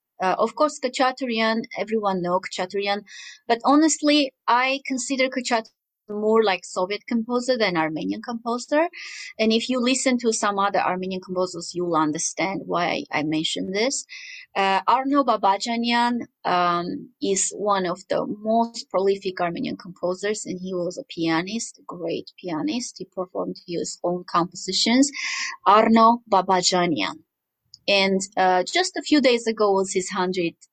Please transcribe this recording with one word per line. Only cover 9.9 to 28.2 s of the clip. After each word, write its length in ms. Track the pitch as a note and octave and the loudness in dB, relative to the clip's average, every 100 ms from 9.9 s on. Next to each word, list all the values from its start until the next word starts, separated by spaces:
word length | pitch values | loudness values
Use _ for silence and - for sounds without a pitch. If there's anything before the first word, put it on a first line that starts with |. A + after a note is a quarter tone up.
| C4 C4 B3 | 2 2 0
to 140 | A#3+ | 0
some 240 | A3 G#3+ G3 | 0 0 0
other 200 | G3+ G3 | 0 2
Armenian 420 | - F#3 F#3 F#3 | 0 -2 -4 -6
composers, 520 | F#3 F3+ F#3 F3 F3 | -4 -2 -2 -4 -10
you 100 | F3+ | -6
will 120 | F3 D#3+ | 0 2
understand 680 | D#3 D#3+ - - F#3+ G3 | 2 0 -4 -4 -4 -4
why 400 | F3+ F3 F3 A2+ - | -4 -2 0 -2 -4
I 140 | - | -4
mention 480 | D3+ D#3 E3 - F#3+ | -2 -2 -2 -4 -4
this. 340 | G3 A#3+ C#4 - - - - - | -2 -2 -2 -8 -14 -16 -18 -8
Uh, 260 | G3 G3 F#3+ F#3+ | -2 0 2 2
Arno 380 | B3 C4+ C#4+ | 2 2 2
Babajanyan, 960 | A#3+ G#3+ G#3 G3 A#3+ A#3 A#3 A#3+ A#3+ A#3+ - _ | 2 2 2 2 0 -2 0 2 2 0 -6 _
um, 680 | - F3+ F3 F3 F3 F#3+ - _ | 0 2 2 0 -2 -8 -12 _
is 320 | G3 F#3+ - | -2 0 -2
one 320 | - G3+ G3 F3+ | -2 0 0 0
of 140 | F3+ - | -4 -2
the 160 | - - G#3 | -2 -2 -4
most 480 | G#3+ A3+ A#3 - - | 0 0 0 -4 -4
prolific 520 | F#3 G3 G3 G3 F#3 | 0 2 0 -2 -4
Armenian 360 | F3 E3+ D#3+ F#3+ | -4 -4 -6 -8
composers, 680 | F#3 - F3 F#3 G3+ G#3+ A#3 | -12 -6 -4 -4 -4 -4 -6
and 140 | F#3 | -8
he 120 | F#3 | -6
was 220 | F3+ F3 F3 | -4 -4 -6
a 80 | |
pianist, 720 | - - E3 E3 F#3 A3+ - - | -10 -4 0 0 0 -6 -8 -14
a 40 | - | -16
great 440 | F3 E3+ D3 - - | -10 -6 -6 -8 -14
pianist. 540 | F3+ D#3 C#3+ B3 A#3+ - | -8 -6 -4 -6 -8 -12
He 60 | |
performed 520 | F#3 - F3+ G3 F3+ F#3 - | -12 -10 -8 -6 -8 -8 -8
his 320 | E3+ D3+ - | -8 -8 -6
own 200 | F3 F3+ F3 | -4 -4 -2
compositions. 800 | F3 E3+ - - F#3 A3 B3+ C#4 - - - - - F#3+ | -2 -2 -6 -6 -2 2 4 2 0 -8 -6 -8 -2 4
Arno 560 | G#3 A3 A3+ A3+ A#3+ - | 6 8 8 8 6 2
Babajanyan. 840 | F#3+ F#3 F#3 F3 F#3 F3 B2+ F#2 - _ _ _ _ _ - - | 2 4 2 2 2 2 0 -2 -6 _ _ _ _ _ -6 2
And, 320 | G3+ G3 F#3+ | 4 4 2